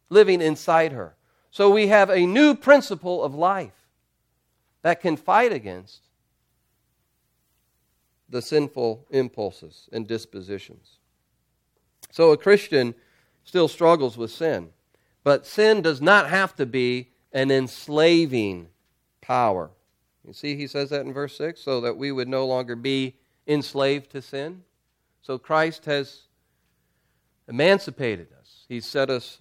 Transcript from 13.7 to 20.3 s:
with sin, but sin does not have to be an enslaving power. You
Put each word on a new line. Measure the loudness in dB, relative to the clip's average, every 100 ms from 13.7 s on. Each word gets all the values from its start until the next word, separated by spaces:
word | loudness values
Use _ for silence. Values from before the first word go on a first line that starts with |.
| 2 2 4 0 -6
with | -10
sin, | -6 -4 -4 -8 _ _ _ _ _
but | 0 0 0
sin | 2 4 4
does | 2 0
not | 4 4 4
have | -2 -4 -4
to |
be | -6 -2 -2 -4 -8 _ _
an | -4 0
enslaving | 0 -2 -8 -4 2 4 4 2 -2 -4 -6 -14 _ _ _ _ _
power. | -4 0 0 -2 -6 _ _ _ _ _
You | -20